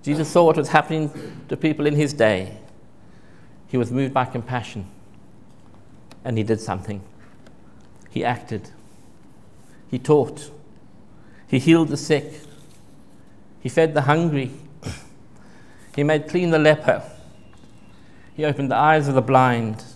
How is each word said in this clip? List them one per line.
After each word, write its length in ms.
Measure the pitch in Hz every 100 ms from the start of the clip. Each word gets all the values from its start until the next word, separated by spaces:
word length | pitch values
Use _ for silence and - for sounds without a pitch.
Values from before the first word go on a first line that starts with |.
Jesus 260 | 143 151 151
saw 160 | 180
what 120 | 170 156
was 120 | 139
happening 760 | 156 - 160 147 - - - -
to 80 | -
people 300 | 160 151 147
in 80 |
his 180 | 147 143
day. 440 | 143 110 95 95 101 - - - - - - - - - - -
He 80 | 127
was 160 | 113
moved 220 | 123 135
by 100 | 135
compassion, 640 | 127 120 113 127 107 107 90 - - - - - - - - - - - - -
and 120 | 131 113
he 60 |
did 180 | 107 110
something. 420 | - 95 101 101 - - - - - - - - - - -
He 160 | -
acted. 460 | 120 120 - 110 - - - - - - - - - - - - -
He 100 | 123
taught. 520 | 139 151 127 - - - - - - - - - - - -
He 120 | 131
healed 300 | 156 165 151
the 80 | 139
sick. 360 | - 147 - - - - - - - - - - - - - -
He 80 | 127
fed 240 | 165 160
the 100 | 151
hungry. 480 | 135 156 170 147 127 - - -
<clears throat> 80 | - - - - - - - - - - - -
He 80 |
made 240 | 147 156 151
clean 220 | 180 175
the 80 | 160
leper. 440 | 156 151 - 95 - - - - - - - - - - - - -
He 100 | -
opened 260 | 151 139 135
the 60 | 117
eyes 320 | 147 156 143
of 60 | 131
the 40 |
blind. 600 | 117 131 127 120 113 110 -